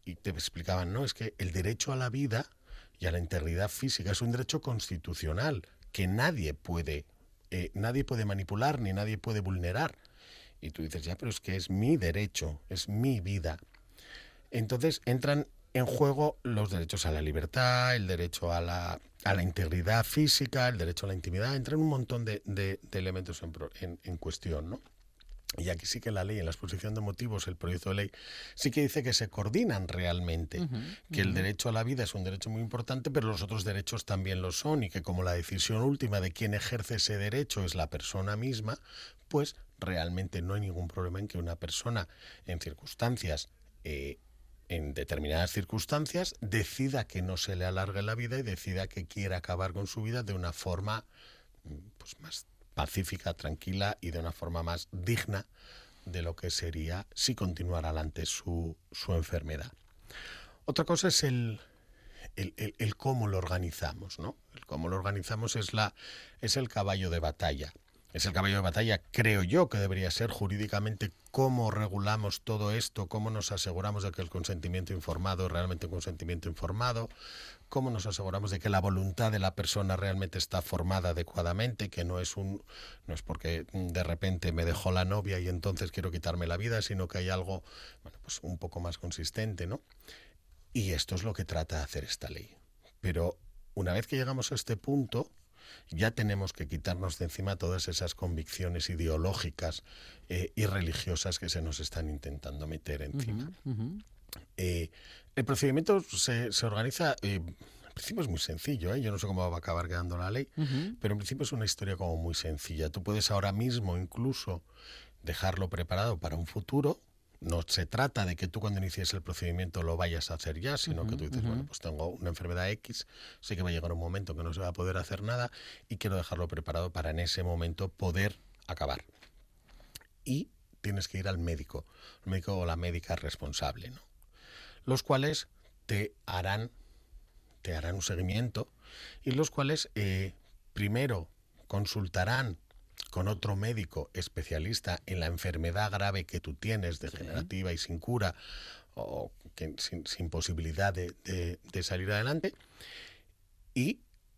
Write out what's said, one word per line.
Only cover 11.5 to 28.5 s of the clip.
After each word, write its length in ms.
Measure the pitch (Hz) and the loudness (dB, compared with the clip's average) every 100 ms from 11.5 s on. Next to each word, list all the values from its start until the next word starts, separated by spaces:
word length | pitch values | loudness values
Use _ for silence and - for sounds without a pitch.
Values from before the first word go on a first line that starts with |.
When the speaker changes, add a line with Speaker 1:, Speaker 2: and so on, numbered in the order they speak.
| 95 | -2
Speaker 1:
es 140 | 90 | 0
mi 260 | 95 120 156 | 2 4 4
derecho, 640 | 87 90 101 - 78 73 - | 4 2 0 -2 -4 -4 -6
es 200 | 92 - | -6 -2
mi 320 | 107 131 113 | 2 2 2
vida". 360 | 90 98 80 80 - - - - - - - - - | 0 0 0 -4 -10 -20 -20 -20 -18 -18 -18 -20 -6
Entonces 500 | 120 107 123 160 - - | -2 0 2 2 2 2
entran 420 | 127 139 147 - - - | 4 4 4 2 -6 -2
en 120 | 127 120 | 2 4
juego 520 | 127 143 135 151 - | 6 6 6 2 2
los 260 | 123 107 101 | 0 2 2
derechos 360 | 92 80 92 82 | 2 0 0 2
a 60 | |
la 100 | 76 | 2
libertad, 720 | 76 76 78 131 123 123 127 120 | 2 0 0 4 4 6 4 4
el 120 | 92 | 2
derecho 460 | 85 87 - 85 | 0 0 0 0
a 80 | 85 | 2
la, 400 | 85 87 87 85 - - 98 | 0 0 -2 -4 -8 -2 2
a 80 | |
la 100 | 98 | 4
integridad 640 | 87 92 82 90 87 113 - | 4 2 2 2 4 4 4
física, 640 | 151 151 - 131 135 123 | 6 6 6 4 4 4
el 80 | 107 | 2
derecho 280 | 85 85 98 | 0 -2 -2
a 40 | |
la 60 | 92 | -2
intimidad, 400 | 92 92 120 135 | 0 0 2 0
entran 240 | 127 156 | 0 2
un 80 | 156 | 4
montón 340 | 135 117 120 | 2 0 0
de, 180 | 110 104 - | 0 -2 -2
de, 340 | 98 98 98 | 0 0 0
de 180 | - 95 | -4 -2
elementos 440 | 92 92 90 85 | 0 -2 -4 -6
en 80 | 82 | -8
pro-, 200 | 82 73 - | -8 -8 -6
en, 180 | 90 85 | -8 -8
en 140 | 90 85 | -8 -6
cuestión, 520 | 82 - 90 73 80 | -4 -4 -2 -2 -2
¿no? 120 | 262 - - - - - - - - | -8 -12 -20 -20 -20 -18 -12 -8 -4
Y 120 | 87 | -2
aquí 160 | 85 - | -2 -2
sí 160 | 117 | -4
que 100 | 117 | -2
la 140 | 101 98 | 0 0
ley, 140 | 107 | 0
en 60 | 82 | -2
la 60 | |
exposición 440 | - 82 90 107 110 | -4 -4 -4 -2 -2
de 60 | |
motivos, 460 | 101 95 120 101 - | -2 -2 -2 -2 -4
el 80 | 87 | -4
proyecto 340 | 87 90 95 | -2 -2 0
de 60 | 98 | 0
ley, 160 | 101 - - - - | -2 -6 -14 -14 -12